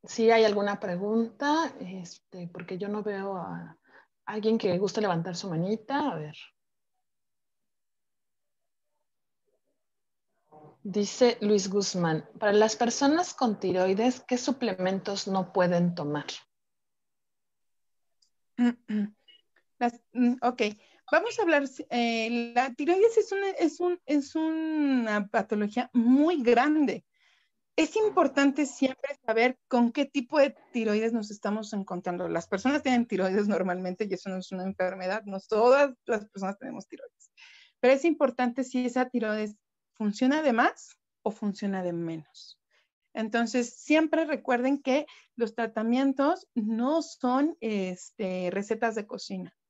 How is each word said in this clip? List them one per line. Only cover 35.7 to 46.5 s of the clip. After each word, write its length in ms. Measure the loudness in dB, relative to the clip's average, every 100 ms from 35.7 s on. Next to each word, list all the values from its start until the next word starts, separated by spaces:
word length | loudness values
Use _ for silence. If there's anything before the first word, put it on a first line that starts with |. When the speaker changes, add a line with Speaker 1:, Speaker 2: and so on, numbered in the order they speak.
| 6 4 0 -4
Speaker 2:
las 200 | -4 -4
personas 320 | -8 -8 -8
tenemos 280 | -12 -14 -16
tiroides. 440 | -20 -20 _ _ _ -20 -20 -20 _
Pero 140 | 4
es 100 | 4
importante 580 | 4 2 0 2 -2 -2
si 200 | -4 -2
esa 240 | -2 0 -2
tiroides 480 | -2 -2 -4 -6 -10 _ _ _
funciona 480 | _ -4 0 0 2
de 100 | 2
más 460 | 4 2 0 -20 _ _ _
o 80 | -8
funciona 520 | -4 -6 -4 -4 -4
de 100 | -4
menos. 640 | -4 -6 -8 -12 -20 -20 -20 _ _ _ _ _
Entonces, 600 | -8 -2 0 0 0 -2
siempre 500 | -8 2 4 4 0 0
recuerden 540 | -4 0 0 2 0
que 240 | 0 0 0 -14 _ -4
los 180 | -4
tratamientos 920 | -2 -4 -2 0 2 2 2 0 0 -4